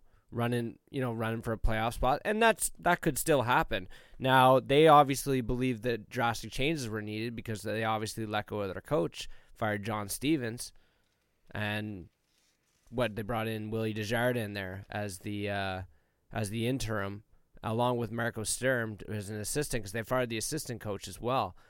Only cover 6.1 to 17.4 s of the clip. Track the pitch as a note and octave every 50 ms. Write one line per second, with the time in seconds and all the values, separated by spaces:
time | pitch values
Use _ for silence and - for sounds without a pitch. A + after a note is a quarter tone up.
6.1 | - A#2+ A#2+ A#2+ A2+ - - A2+ - - C3 D3 E3 D3+ B2+ A2 G#2+ A2 G#2 G#2
7.1 | G#2+ G#2+ A2+ A#2+ A#2+ A2+ A2 - A2+ G2+ - G#2+ G#2 A2 A2+ A2 A2 A2 G#2+ G#2
8.1 | - - A2+ G#2 G#2 G#2 G#2 - - G#2+ G2+ F#2+ F2+ F#2 - - D3 D#3+ E3+ D3
9.1 | - - - - - - - - - - A2+ G#2+ G#2 G#2 G2 G#2+ G#2+ G#2+ G#2 G2
10.1 | - - - C#3 D#3+ D3+ A#2+ A2+ A2 B2 - - - - _ _ _ _ _ _
11.1 | _ _ _ _ _ _ _ - - G2 G#2+ G#2 G#2 G#2+ G#2+ G#2+ G#2 F#2 E2 -
12.1 | _ _ _ _ _ _ _ _ _ _ _ _ _ _ _ - A#2 A#2 B2 A2
13.1 | G#2 A2 A2 G2 A#2+ A2 A2 A2+ A2 A2 G#2+ G#2+ A2 A2 A2+ A2 G#2+ G#2+ G#2+ G#2
14.1 | A#2 A#2 A#2+ B2+ B2 A#2+ A2 G#2 G#2 G2+ F#2+ F#2 F#2 F#2+ G#2 - - G#2+ G#2 G#2
15.1 | F#2 F2 - G#2 G#2 G#2 G2+ G2+ G2+ G2+ G2 F#2+ F#2 F#2 F#2 - - _ _ _
16.1 | _ _ _ - - A2+ A2 G2 G#2 A#2 A2 A#2+ C3 C3 - A2 A2 G#2 G2 G2
17.1 | G2+ G#2 - _ _ -